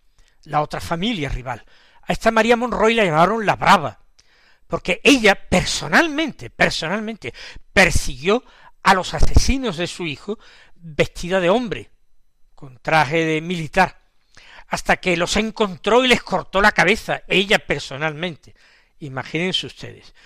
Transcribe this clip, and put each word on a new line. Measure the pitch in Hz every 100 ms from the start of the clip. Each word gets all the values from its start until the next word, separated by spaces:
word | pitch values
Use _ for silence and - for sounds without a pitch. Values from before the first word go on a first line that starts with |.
| _ _ _ _
la | 151 151
otra | 147 151
familia | - 170 214 202 135
rival. | 110 123 117 - _ _ _
A | -
esta | 175 226
María | 226 220 240
Monroy | 240 190 220 233
la | 190
llamaron | 156 180 226 190
la | 127
Brava, | 170 190 127 - _ _ _ _ _ _ -
porque | 165 - 175
ella | - 269 208 202
personalmente, | - 185 - - 143 214 330 285 302 - 113
personalmente | - 175 - 160 208 214 220 120 - - - -
persiguió | 202 175 - - 127 165 240 - _ - _
a | 185 190
los | -
asesinos | 151 - - - 269 247 165
de | 170
su | - 165
hijo | 135 - 220 - - - -
vestida | 170 147 160 - 175 190
de | 170
hombre, | 226 233 123 101 _ _ - _ _ _ -
con | 139 127
traje | - 156 139 165 160
de | 156
militar, | 165 175 156 190 175 - _ _ _ - - - -
hasta | - - 175
que | 185 170
los | - 208
encontró | 220 - 208 170 202 240
y | 254
les | 233
cortó | - 180 - 190
la | 208
cabeza, | - 165 226 - 139 -
ella | 175 202 202
personalmente. | - 143 - 135 156 147 180 143 104 - _ _ _ -
Imagínense | 147 131 - 156 185 - 127
ustedes. | - 113 104 - _